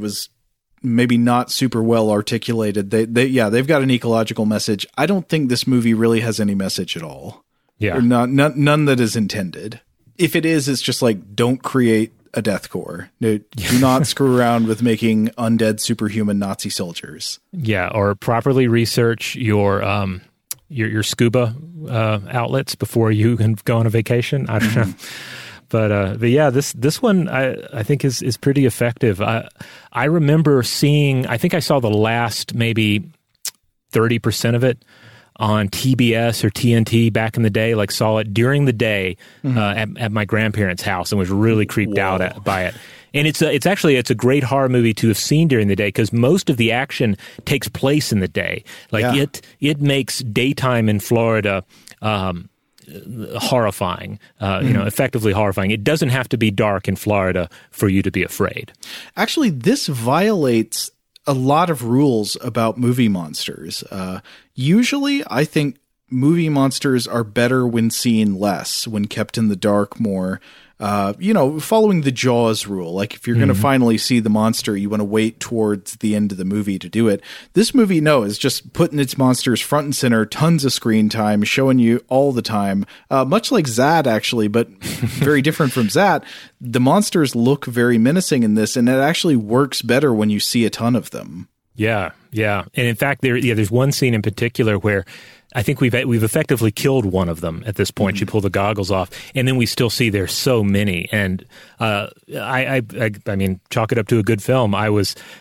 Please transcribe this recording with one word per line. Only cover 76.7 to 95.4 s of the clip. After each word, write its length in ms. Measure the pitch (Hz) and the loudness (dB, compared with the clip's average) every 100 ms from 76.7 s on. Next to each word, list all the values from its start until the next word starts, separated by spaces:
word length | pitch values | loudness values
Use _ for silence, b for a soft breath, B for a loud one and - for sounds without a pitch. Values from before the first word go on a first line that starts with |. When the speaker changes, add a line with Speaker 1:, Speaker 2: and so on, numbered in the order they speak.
| 95 | -6
Speaker 1:
to 100 | 87 | -4
do 200 | 110 113 | 0 2
it. 120 | 101 B B B | 0 B B B
This 200 | 185 226 | 0 2
movie, 260 | 262 208 165 | 4 4 4
no, 220 | 151 139 | 4 2
is 160 | 101 104 | 2 -2
just 360 | 135 - - | -2 -4 -4
putting 260 | - 170 147 | -2 0 0
its 180 | 135 - | -2 2
monsters 420 | 131 123 131 110 | 2 2 0 -2
front 260 | - 147 143 | 0 -2 0
and 100 | 127 | -2
center, 280 | 131 113 | 2 2
tons 400 | 107 - 156 165 135 | 0 0 2 2 0
of 60 | |
screen 380 | - 117 110 107 | -2 0 2 2
time, 320 | 113 104 104 | 2 0 0
showing 380 | 104 - 135 131 | 0 0 2 4
you 260 | 113 120 - | 4 2 0
all 220 | 131 139 | 2 2
the 120 | 120 | 0
time. 420 | 110 107 98 98 95 B B | -2 -2 0 -2 -4 B B
Uh, 160 | 135 131 | -2 2
much 260 | 208 - | 0 0
like 140 | 233 143 | 0 0
Zad, 400 | 113 139 165 127 | 2 2 4 2
actually, 420 | 107 - 120 107 | 0 0 -2 0
but 200 | 117 113 | 0 -2
<laughs> 100 | - | -6
very 640 | - - 117 - 143 147 | -12 -6 -6 0 2 2
different 300 | 147 160 139 | 2 0 0
from 160 | 131 113 | 0 0
Zad. 340 | 156 202 147 B B B - | 2 2 2 B B B -16
The 180 | 123 117 | -4 0
monsters 560 | 127 190 208 180 139 117 | 2 2 2 0 0 2
look 300 | 120 143 135 | 2 2 -2
very 320 | 120 120 117 | 0 2 4
menacing 460 | 120 180 - 135 | 4 2 0 2
in 100 | 110 | 2
this, 240 | 107 107 131 | 2 0 2
and 100 | 120 | 2
it 120 | 131 | 2
actually 360 | 143 165 175 127 | 2 2 2 0
works 460 | 104 123 135 - | 2 2 2 -2
better 320 | 120 120 135 | 0 2 2
when 160 | 107 107 | 2 2
you 100 | 104 | 0
see 240 | - 120 | 0 0
a 60 | 107 | 0
ton 260 | - 117 120 | 0 0 0
of 140 | - | -2
them. 380 | 57 - 85 98 _ _ - | -12 -14 -16 -18 _ _ -4
Speaker 2:
Yeah, 360 | 107 107 85 - _ | -2 0 -4 -8 _
yeah. 340 | 110 107 101 90 - | -2 0 -2 -4 -2
And 100 | 120 | -2
in 100 | 110 | 0
fact, 260 | 143 135 | -2 0
there, 120 | 131 123 | 0 2
yeah, 200 | 117 110 | 2 0
there's 160 | 101 | 2
one 200 | 120 135 | 2 2
scene 220 | - 127 | 2 0
in 80 | 113 | 0
particular 560 | 104 - 120 - 110 101 | -2 -2 -2 0 0 0
where 280 | 107 98 90 B B B | 0 0 -4 B B B